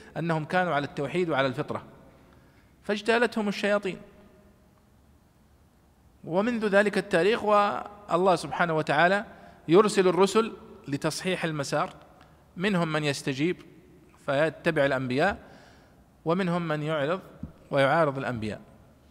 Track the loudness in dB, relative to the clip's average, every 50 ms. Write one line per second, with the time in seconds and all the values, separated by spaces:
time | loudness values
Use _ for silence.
0 | -20 -14 -10 -6 -4 -2 -2 -2 -2 -2 0 0 0 2 0 -2 -2 -4 -4 -6
1 | -6 -4 -2 -2 -2 0 0 0 0 0 -2 -4 -6 -6 -8 -8 -10 -12 -20 -20
2 | -20 -20 -20 -20 -20 -20 -20 -20 -20 -20 _ _ _ _ _ _ _ -6 -6 -4
3 | 0 0 2 2 2 0 0 -2 -4 -4 -4 -2 -2 0 0 0 -2 -4 -8 -10
4 | -12 -20 -20 -20 -20 -20 -20 -20 -20 -20 _ _ _ _ _ _ _ _ _ _
5 | _ _ _ _ _ _ _ _ _ _ _ _ _ _ _ _ _ _ _ _
6 | _ _ _ _ -10 -4 -2 -2 0 0 -2 -2 0 2 4 4 4 2 2 -2
7 | -2 0 2 2 4 2 2 0 2 2 4 4 4 2 0 -4 -8 -10 -14 -16
8 | -6 -2 0 2 4 4 2 2 0 -4 -2 -2 -2 0 0 -2 -2 0 2 4
9 | 4 4 2 0 -2 -6 -14 -20 -20 -20 -20 -12 0 4 6 6 6 6 4 2
10 | 4 4 4 4 4 4 4 2 0 0 -4 -14 -18 -20 -20 -18 -10 -8 -6 -4
11 | -4 -4 -4 -4 -4 -4 -4 -4 -4 -4 -4 -4 -4 -4 -2 -2 -2 -4 -6 -12
12 | -20 -20 -20 -20 -20 -20 -20 -20 _ _ -10 -6 -2 0 0 0 0 0 0 -2
13 | 0 -2 -2 -2 -4 -4 -2 0 0 -2 -2 -4 -8 -18 -20 -20 -20 -20 -20 -20
14 | -20 -20 -20 -10 -6 -2 0 2 2 0 -2 -2 -2 -2 0 2 2 2 2 0
15 | -2 -2 0 0 0 0 0 -2 -8 -18 -20 -20 -20 -20 -20 -20 -20 -20 _ _
16 | _ _ _ _ -4 -2 -2 0 0 -2 -2 -2 -2 -2 -4 -4 -4 -4 -2 -2
17 | -2 -2 -2 -4 -8 -12 -18 -16 -16 -16 -16 -18 -10 -2 0 2 2 4 4 4
18 | 2 2 0 -2 -4 -6 -6 -6 -6 -6 -8 -8 -12 -18 -20 -20 -20 -20 -20 _
19 | _ -20